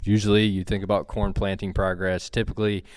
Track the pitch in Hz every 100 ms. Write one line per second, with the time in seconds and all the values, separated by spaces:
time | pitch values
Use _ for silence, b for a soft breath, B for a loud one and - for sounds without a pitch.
0 | 101 104 104 104 107 95 90 101 98 101
1 | - 110 101 95 101 95 98 92 95 90
2 | 92 92 - 117 107 - 107 101 B